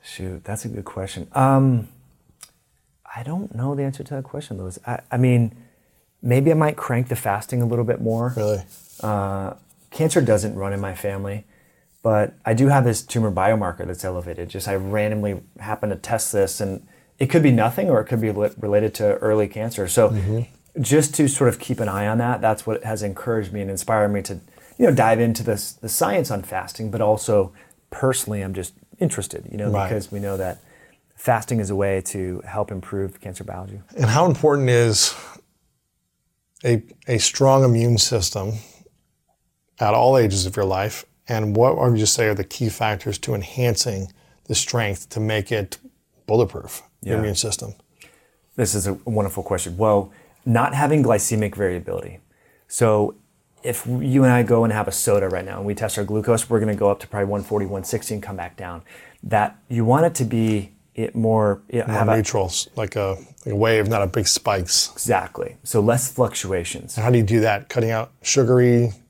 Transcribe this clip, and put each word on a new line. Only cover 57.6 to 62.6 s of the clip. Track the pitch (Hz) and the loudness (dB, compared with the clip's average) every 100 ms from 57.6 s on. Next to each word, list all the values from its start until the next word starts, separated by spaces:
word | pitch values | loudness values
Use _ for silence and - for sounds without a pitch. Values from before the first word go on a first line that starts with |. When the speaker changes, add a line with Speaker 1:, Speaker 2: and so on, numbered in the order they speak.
| 98 | -2
Speaker 1:
one | 98 | -6
sixty | 95 113 - | -6 -6 -6
and | 107 | -10
come | 101 95 | -8 -10
back | 87 - | -12 -12
down. | 92 85 - - - _ | -14 -14 -16 -20 -20 _
That | - 104 104 - _ | -2 0 0 -4 _
you | 117 | 0
want | 113 135 170 | 4 4 4
it | 165 | 2
to | |
be | 117 113 113 107 98 _ _ - | -2 0 2 0 -4 _ _ -6
it | 113 - | -6 -2
more, | 110 110 107 101 _ | 2 4 2 0 _
it | 120 113 | -4 -2
Speaker 2:
More | 107 | 0
Speaker 1:
have | 104 | 2
a | 110 | 2
Speaker 2:
neutral, | 107 110 92 | 2 -2 -2
s-, | - | -4